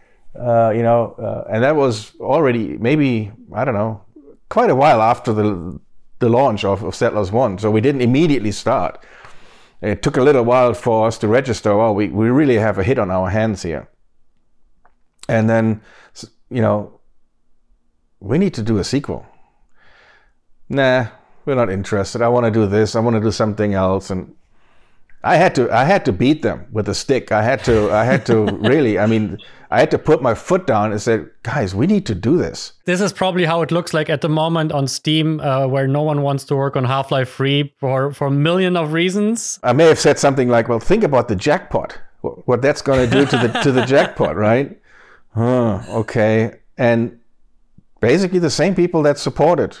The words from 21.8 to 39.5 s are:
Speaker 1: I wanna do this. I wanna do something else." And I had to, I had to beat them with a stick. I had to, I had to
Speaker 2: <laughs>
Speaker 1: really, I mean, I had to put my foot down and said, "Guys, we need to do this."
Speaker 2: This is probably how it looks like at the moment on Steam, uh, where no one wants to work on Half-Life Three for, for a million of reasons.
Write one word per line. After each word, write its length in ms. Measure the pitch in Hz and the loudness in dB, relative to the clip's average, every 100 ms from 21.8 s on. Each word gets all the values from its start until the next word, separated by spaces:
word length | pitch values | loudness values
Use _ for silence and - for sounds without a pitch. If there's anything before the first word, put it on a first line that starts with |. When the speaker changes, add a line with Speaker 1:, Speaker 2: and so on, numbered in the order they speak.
| 98 104 98 120 | -2 -2 -2 -2
Speaker 1:
I 80 | 120 | 2
wanna 220 | 123 117 | 2 2
do 140 | 110 104 | 2 2
this. 300 | 104 107 113 | 2 0 0
I 40 | |
wanna 220 | 113 113 | 0 0
do 100 | 110 | 0
something 420 | 98 110 104 104 98 | 0 -2 -2 -2 0
else." 340 | 95 95 - | 0 -2 -4
And 240 | 95 - - _ _ _ - _ - - - | -8 -10 -18 _ _ _ -20 _ -20 -20 -6
I 140 | - 156 | 0 4
had 180 | 185 - | 4 2
to, 160 | 120 | 2
I 140 | 113 139 | 2 2
had 200 | 196 - | 2 0
to 80 | |
beat 300 | 92 127 156 | 0 0 2
them 240 | 110 76 - | -2 -4 -6
with 160 | 110 101 | -6 -4
a 60 | |
stick. 380 | 101 - 127 - | -6 -6 -8 -2
I 100 | 107 | 0
had 220 | 110 135 | 0 0
to, 280 | - 110 104 | 0 2 2
I 140 | 104 117 | 0 2
had 220 | 131 - | 0 2
to 180 | 113 107 | 0 0
Speaker 2:
<laughs> 140 | 101 | -2
Speaker 1:
really, 400 | 104 147 127 95 | 0 2 2 0
I 80 | 107 | 0
mean, 320 | 113 104 98 - - - | 0 -2 -6 -14 -20 -4
I 80 | 113 | 0
had 100 | - | 0
to 60 | - | 0
put 240 | - 156 | 2 2
my 140 | 131 110 | 2 -4
foot 320 | - 185 180 | -2 -2 0
down 240 | 110 107 | 0 0
and 100 | 104 | -2
said, 280 | 120 113 - - | -2 -2 -4 -12
"Guys, 320 | - 143 101 | -8 -4 -4
we 140 | 92 156 | -2 0
need 180 | 208 202 | 0 -2
to 100 | 98 | -4
do 220 | 110 165 | 0 0
this." 360 | 98 - - - - | 0 -8 -16 -12 -4
Speaker 2:
This 160 | 180 | -2
is 100 | 196 | -2
probably 340 | - 185 180 165 | -2 -2 0 0
how 180 | 170 | -2
it 80 | 156 | 0
looks 200 | 165 170 | -2 -2
like 160 | 160 151 | -4 -2
at 140 | 147 | -2
the 80 | 165 | -2
moment 420 | 156 160 165 156 | -2 0 -2 -2
on 160 | 147 135 | -2 -4
Steam, 520 | - - 156 156 156 | -4 -2 0 0 -2
uh, 260 | 143 135 135 | -2 -2 0
where 220 | 135 135 | -2 0
no 160 | 139 | 0
one 180 | 151 147 | 0 -2
wants 220 | 139 139 - | -2 -4 -4
to 100 | 139 | -2
work 200 | 139 139 | -2 -2
on 100 | 127 | -2
Half-Life 480 | 135 135 139 127 | -2 -2 -2 -2
Three 400 | - 135 139 143 - | -2 0 0 -2 -6
for, 340 | 131 131 135 | -4 -2 -2
for 140 | 143 143 | -4 -2
a 40 | |
million 460 | 139 151 180 185 180 | 0 0 0 0 0
of 160 | 151 | -2
reasons. 680 | 160 180 190 208 226 - | 0 0 0 -2 -2 -6